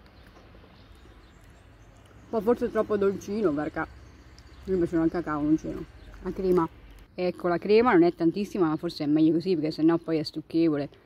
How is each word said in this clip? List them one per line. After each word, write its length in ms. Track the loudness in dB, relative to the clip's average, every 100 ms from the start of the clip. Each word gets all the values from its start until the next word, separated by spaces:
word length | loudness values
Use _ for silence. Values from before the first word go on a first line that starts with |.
| -20 -20 -20 -20 -20 -20 -20 -20 -20 -20 -20 -20 -20 -20 -20 -20 -20 -20 -20 -20 -20 -20 -8
po' 120 | -2
forse 300 | 0 0 0
troppo 260 | -2 -2 0
dolcino, 540 | 0 -2 -6 -2 0
perché 340 | 0 -4 -6 -8 -12 -20 -20 -20 -20 -20 -14
io 140 | -4 -2
mi 100 | 0
sono 160 | 0
al 80 | 0
cacao, 300 | -2 -4 -2
non 140 | 0 0
c'era. 240 | -2 -10 -12 -18 -20 -12
La 80 | -10
crema. 360 | -4 0 2 0 -4 -20 -20 -16
Ecco, 340 | -6 -4 -2 -2
la 120 | -2
crema 320 | 2 4 6
non 120 | 6
è 120 | 4 4
tantissima, 540 | 0 0 -4 0 0
ma 60 | 0
forse 280 | -6 -6
è 40 | 0
meglio 260 | 2 4
così, 200 | 2 0
perché 160 | -2 -2
sennò 280 | 0 2 2
poi 200 | 0 -4
è 60 |
stucchevole. 680 | -4 -10 -4 0 2 0 -4 -12